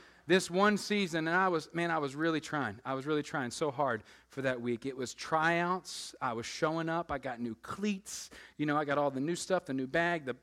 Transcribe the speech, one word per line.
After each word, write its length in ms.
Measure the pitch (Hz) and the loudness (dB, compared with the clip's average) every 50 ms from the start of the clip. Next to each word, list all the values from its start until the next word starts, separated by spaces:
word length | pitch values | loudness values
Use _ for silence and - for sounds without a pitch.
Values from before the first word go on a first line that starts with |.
| - - - - - | -20 -20 -20 -6 2
this 240 | - 175 190 180 - | 4 4 4 4 4
one 260 | 170 185 202 208 208 | 2 4 6 6 6
season, 520 | 185 - - 208 202 196 160 160 165 156 165 | 4 2 2 2 2 2 2 0 0 2 2
and 80 | 170 | 4
I 100 | 185 190 | 4 4
was, 220 | 185 170 160 151 - - | 4 2 0 -2 -2 -2
man, 160 | 170 170 170 | -2 0 0
I 100 | 165 160 | 0 0
was 180 | 143 135 131 | -2 -2 -2
really 240 | 147 160 165 160 147 | 0 0 2 2 0
trying. 340 | - - 156 147 131 107 98 117 - | -2 -2 -2 -2 -2 -2 -4 -6 -6
I 120 | 131 135 | -4 -4
was 100 | 135 131 | -2 -2
really 180 | 151 156 151 143 | 0 0 0 0
trying 260 | - - 151 127 120 | -2 -2 -4 -4 -4
so 220 | - - 160 147 | -2 -2 0 0
hard 320 | 123 143 143 131 117 107 - - - - - | 0 2 2 2 0 -2 -4 -10 -20 -20 -20
for 140 | _ - 135 | _ -6 -2
that 180 | 131 131 127 120 | 0 0 0 0
week. 240 | 120 120 120 113 - | -2 -2 -2 -2 -4
It 100 | 135 127 | -6 -6
was 180 | 127 127 120 - | -6 -6 -8 -8
tryouts. 1000 | - - - 160 160 160 165 170 170 175 175 185 185 - - - - - - - - | -10 -4 0 2 4 4 4 4 4 2 2 0 -2 -4 -8 -10 -10 -10 -12 -8 -4
I 120 | 135 127 113 | -4 -2 -2
was 120 | 117 117 | -4 -4
showing 440 | - - - 165 156 160 165 160 160 | -6 -2 0 2 2 2 0 0 0
up. 240 | 165 170 170 - 143 | -2 -2 -2 -4 -4
I 40 | |
got 220 | 135 - 131 123 117 | -6 -6 -6 -6 -6
new 160 | 120 117 110 - | -6 -6 -6 -8
cleats. 680 | - - - - 202 214 196 190 - - - - - - - - - - - | -10 -10 -6 -2 -2 -2 -2 -2 -6 -10 -12 -12 -12 -14 -16 -20 -20 -12 -6
You 80 | - 151 | -2 0
know, 100 | 151 147 | 0 2
I 80 | 151 151 | 2 2
got 140 | 143 139 | 2 2
all 120 | 147 143 143 | 2 2 2
the 120 | 131 131 | 0 0
new 160 | 139 160 175 | -2 -2 -2
stuff, 280 | 170 - - 190 175 - | -4 -2 0 0 0 0
the 80 | - 135 | -2 -4
new 140 | 135 131 | -4 -2
bag, 380 | 131 147 165 170 175 175 160 139 | 0 0 2 2 2 0 -2 -2
the, 100 | 127 123 - | -6 -8 -6